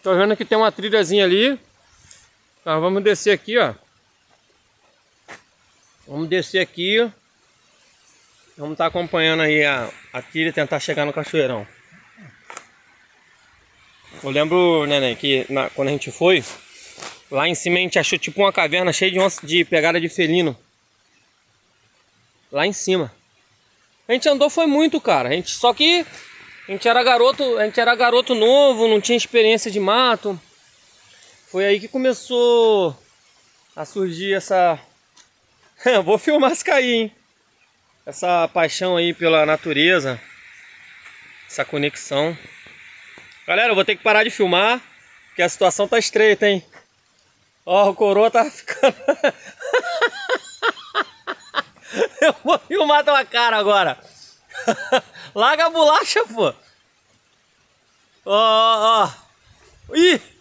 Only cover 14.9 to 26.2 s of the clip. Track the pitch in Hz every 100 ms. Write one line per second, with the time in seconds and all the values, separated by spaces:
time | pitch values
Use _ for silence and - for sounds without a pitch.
14.9 | 143 131 113 143 135 - 135 - - 135
15.9 | 143 - - 175 180 113 - - - -
16.9 | - - - _ 135 160 160 180 180 185
17.9 | 180 151 196 - 175 196 190 160 175 185
18.9 | 151 190 185 190 - 151 175 165 165 156
19.9 | 170 165 - 160 175 165 120 _ _ _
20.9 | _ _ _ _ _ _ _ _ _ _
21.9 | _ _ _ _ _ _ 139 175 196 -
22.9 | 185 131 _ _ _ _ _ _ _ _
23.9 | _ - 247 302 277 285 330 330 285 320
24.9 | 320 - 156 123 160 - - 240 240 311
25.9 | 349 320 -